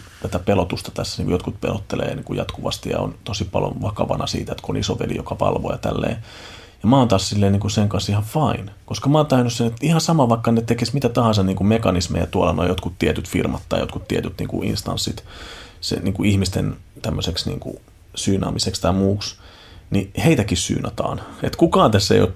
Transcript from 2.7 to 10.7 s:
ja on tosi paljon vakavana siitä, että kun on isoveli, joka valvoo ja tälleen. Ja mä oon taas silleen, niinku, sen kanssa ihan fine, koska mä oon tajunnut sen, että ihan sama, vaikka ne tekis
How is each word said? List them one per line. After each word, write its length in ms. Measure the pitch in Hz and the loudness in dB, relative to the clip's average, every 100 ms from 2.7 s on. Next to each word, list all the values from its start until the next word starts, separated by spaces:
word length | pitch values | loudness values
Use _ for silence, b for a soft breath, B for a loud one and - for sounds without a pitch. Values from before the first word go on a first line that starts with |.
| - - | -6 -4
ja 80 | - | -4
on 140 | 101 - | -4 -6
tosi 200 | - - | -8 -6
paljon 380 | 92 95 98 - | -4 -2 -2 -4
vakavana 440 | 104 104 - - - | -6 -2 -2 -2 -4
siitä, 260 | - - | -6 -6
että 100 | - | -8
kun 140 | - 110 | -6 -4
on 40 | |
isoveli, 360 | 107 - - - | -4 -4 -4 -6
joka 200 | - - | -6 -2
valvoo 320 | - - - | 0 0 -2
ja 60 | - | -4
tälleen. 380 | - - - - B B B B B B | -4 -2 -2 -4 B B B B B B
Ja 60 | 104 | 4
mä 80 | 135 | 6
oon 100 | 120 | 6
taas 200 | 98 - | 4 2
silleen, 240 | 104 98 | 2 4
niinku, 160 | 101 104 | 4 2
sen 200 | 107 104 | 2 2
kanssa 240 | 98 - | 2 0
ihan 120 | 101 | 0
fine, 480 | 107 156 139 - 98 - - | 0 0 0 0 -6 -14 -10
koska 220 | - 139 | -4 2
mä 100 | 151 | 4
oon 80 | 147 | 4
tajunnut 260 | 131 123 | 4 2
sen, 140 | 120 117 | 2 -2
että 120 | 113 147 | 0 2
ihan 140 | 165 | 2
sama, 280 | - 160 120 | 4 4 4
vaikka 240 | 113 117 | 4 4
ne 80 | 117 | 2
tekis 320 | 113 | 2